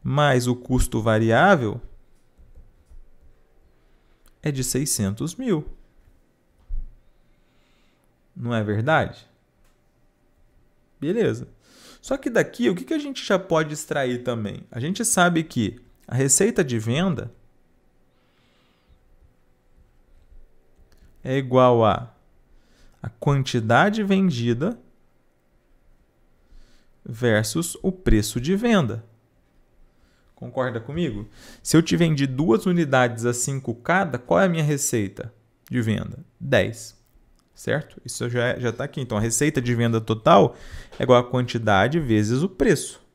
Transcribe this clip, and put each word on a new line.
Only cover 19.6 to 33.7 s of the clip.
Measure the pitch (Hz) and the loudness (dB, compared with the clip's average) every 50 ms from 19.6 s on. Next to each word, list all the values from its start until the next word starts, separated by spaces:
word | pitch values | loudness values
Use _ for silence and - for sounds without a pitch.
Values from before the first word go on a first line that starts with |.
| _ _ _ _ _ _ _ _ _ _ - - _ _ - - - _ _ - _ _ _ _ - _ _ _ - - _ _ | _ _ _ _ _ _ _ _ _ _ -20 -20 _ _ -20 -20 -20 _ _ -20 _ _ _ _ -20 _ _ _ -20 -20 _ _
é | - 127 131 | -6 -4 -2
igual | 139 135 123 123 127 127 123 123 117 113 | -2 -2 2 4 6 6 6 6 6 4
a, | 104 92 - 123 117 _ _ _ _ _ _ _ _ _ _ _ _ _ _ - - _ _ - | 4 2 0 -4 -12 _ _ _ _ _ _ _ _ _ _ _ _ _ _ -20 -20 _ _ -16
a | 117 | -16
quantidade | - _ - 147 143 139 131 - - 123 110 110 117 131 170 208 208 226 208 | -14 _ -2 0 0 0 -2 -2 -2 -2 0 4 4 4 4 4 2 -2 0
vendida | 196 190 190 196 180 143 117 117 120 117 117 151 208 240 - _ _ _ _ _ _ _ _ _ _ _ _ _ _ _ _ _ _ _ _ _ _ _ _ _ _ _ _ _ _ _ _ _ _ - - - _ _ _ _ _ _ _ _ | 0 2 2 2 0 0 0 0 -2 0 0 -2 -4 -6 -8 _ _ _ _ _ _ _ _ _ _ _ _ _ _ _ _ _ _ _ _ _ _ _ _ _ _ _ _ _ _ _ _ _ _ -20 -20 -20 _ _ _ _ _ _ _ _
versus | - 117 113 123 120 107 107 110 - - 170 170 - - - | -16 -8 -2 0 2 2 2 2 0 -2 -4 -4 -4 -8 -4
o | - 190 | -4 -4
preço | 185 - - - 110 107 - - - 123 | -6 -2 0 2 2 2 2 -2 -6 -6
de | 123 151 190 | -2 -2 -2
venda. | 202 240 233 226 190 143 107 107 110 - _ _ _ _ _ _ _ _ _ _ _ _ _ _ _ - _ _ _ _ _ _ _ _ _ _ | 0 2 2 2 2 2 0 -4 -8 -12 _ _ _ _ _ _ _ _ _ _ _ _ _ _ _ -20 _ _ _ _ _ _ _ _ _ _
Concorda | _ 120 120 117 135 127 127 113 113 | _ -16 -8 -4 -4 -4 -4 -4 -8
comigo? | 110 - 143 170 175 139 107 101 110 - - - - - - - - | -10 -8 -6 -4 -4 -4 -4 -8 -12 -12 -18 -20 -20 -20 -20 -14 -4
Se | - - | 4 4
eu | 160 | 4
te | 170 - - | 4 4 2
vendi | 165 170 165 156 139 139 | 2 2 2 2 0 0
duas | 135 127 127 156 190 226 214 - | -2 0 -2 2 2 2 2 2
unidades | 185 175 175 165 139 131 127 127 120 110 110 113 | 0 0 0 0 2 2 2 2 2 0 -2 -2
a | 120 120 | -2 -2
cinco | 120 - 139 135 135 135 - | -2 -4 -4 -6 -6 -6 -6